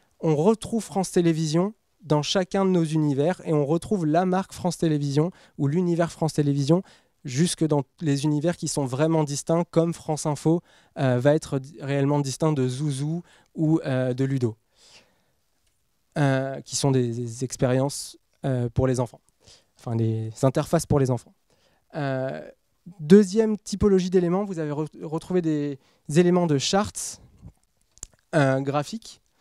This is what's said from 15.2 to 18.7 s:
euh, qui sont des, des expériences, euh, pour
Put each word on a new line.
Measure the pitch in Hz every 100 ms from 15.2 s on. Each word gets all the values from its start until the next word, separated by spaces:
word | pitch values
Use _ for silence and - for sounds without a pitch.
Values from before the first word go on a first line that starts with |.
| _ _ _ _ _ _ _ _ _ -
euh, | 143 131 135 139
qui | - -
sont | 143
des, | 131 120
des | 117 120 117
expériences, | 131 - 131 127 139 - - - _ _ 143
euh, | 127
pour | 120